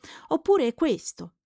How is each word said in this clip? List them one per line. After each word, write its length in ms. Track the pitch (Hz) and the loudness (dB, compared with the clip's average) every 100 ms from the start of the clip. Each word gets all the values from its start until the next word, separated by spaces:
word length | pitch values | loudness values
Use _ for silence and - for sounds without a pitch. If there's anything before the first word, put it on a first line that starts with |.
| - - - | -20 -16 -4
Oppure 380 | 320 - 392 233 | -2 2 2 2
è 60 | |
questo, 600 | 233 311 170 - - 170 _ | 0 0 0 -6 -12 -14 _